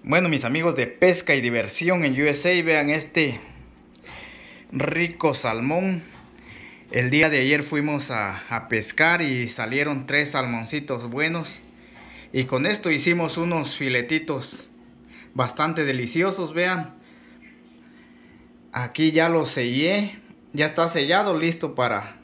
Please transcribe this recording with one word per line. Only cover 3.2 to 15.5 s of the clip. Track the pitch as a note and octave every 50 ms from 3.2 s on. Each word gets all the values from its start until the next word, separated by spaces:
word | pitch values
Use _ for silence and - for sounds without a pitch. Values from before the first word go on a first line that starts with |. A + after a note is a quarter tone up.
| D#3 C3+ A#2+ - - - - - - - - - - - - - - - - - - - - - - - - - - -
rico | - C3 C#3 C#3+ C#3+ E3 E3+ E3+ E3+ - - D3+ C3
salmón. | - - A#2+ A2+ A2+ A#2+ C#3 D#3 F3 F#3+ F#3+ F#3 E3+ D#3+ - - - - - - - - - - - - - - - - -
El | - B2 B2 B2+
día | C#3 D3+ D#3 D#3
de | D3 C3+
ayer | C3 C3+ D3 D3
fuimos | D3 D3 D#3 D3 C#3+ D3+ D3 C#3 B2+ -
a, | B2+ A2 G#2 G2 F#2+ F#2+ - - A#2+
a | A2+ - -
pescar | A#2 A2 G#2 - - - D#3 E3 F3 E3+
y | E3 C#3+ C3 B2 A#2+ A#2
salieron | - - A#2 A2+ B2+ C#3 D3 D3+ C#3+ C3+ C3
tres | C3 C#3+ D3 D3 C#3+
salmoncitos | - C#3 B2+ A#2+ A#2+ A2+ A2+ A2 D3+ D3 C#3+ - C3+ A#2 A#2+ A#2+
buenos. | A#2+ C#3 D3+ D#3+ E3+ E3+ D3+ - - - - - - - - - - - - - - - - -
Y | - C3 B2+
con | C3 C3+ B2+ C#3+
esto | F#3+ G#3 G#3 - F3
hicimos | D#3 C#3 - F3 E3+ F3 E3 D3+ D3+
unos | E3+ E3 F3 E3+ D#3+ C#3+ C3 -
filetitos | - C#3+ C3 B2+ B2 A#2+ A#2+ D#3 D#3+ D#3+ - D3 C3 C3 - - - - - - - - - - - - - - - - - -
bastante | C3 B2 A#2+